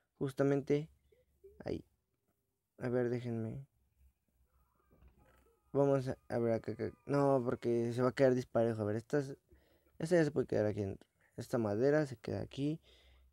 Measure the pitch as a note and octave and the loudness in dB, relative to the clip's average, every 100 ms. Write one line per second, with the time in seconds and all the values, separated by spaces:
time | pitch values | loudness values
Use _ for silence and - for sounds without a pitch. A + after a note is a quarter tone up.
0 | _ - C#3 - C#3 C#3 C3+ C#3+ D#3 _ | _ -8 -6 0 2 2 2 -2 -2 _
1 | _ _ _ _ G4 - - - - _ | _ _ _ _ -20 -14 -8 -8 -8 _
2 | _ _ _ _ _ _ _ - B2+ B2 | _ _ _ _ _ _ _ -8 -4 0
3 | A#2+ A#2+ A#2+ A2+ A2 B2+ C#3 _ _ _ | 0 -2 -4 -6 -6 -8 -14 _ _ _
4 | _ _ _ _ _ _ _ _ _ _ | _ _ _ _ _ _ _ _ _ _
5 | - _ _ _ _ _ _ C3+ C#3 C#3 | -20 _ _ _ _ _ _ 2 4 2
6 | B2+ - - A#2+ A#2 A2+ - G#2+ G#2+ - | 0 -8 -6 -2 0 0 -4 -6 -6 -8
7 | - C#3+ C#3 C3+ B2 B2+ A#2+ A#2+ A#2 A#2+ | -2 2 4 2 0 -2 0 0 0 0
8 | B2+ B2 C3+ B2+ B2 A#2 A#2 A2 G#2 G#2+ | 0 4 4 2 0 0 2 0 -2 -2
9 | - D3+ C3+ C#3 _ - _ _ _ - | -2 -4 -4 -10 _ -20 _ _ _ -8
10 | E3 F3 D3 C3+ A#2 A2+ G#2+ G2+ G2 - | 2 4 4 2 0 2 0 0 -4 -6
11 | _ _ _ - A#2 B2 G#2+ G#2 C3+ D3+ | _ _ _ -14 -4 0 0 2 2 2
12 | C#3+ B2 - G2+ A2 - C#3+ D#3+ _ _ | 0 -6 -6 -6 -6 -4 -4 -4 _ _
13 | _ _ _ | _ _ _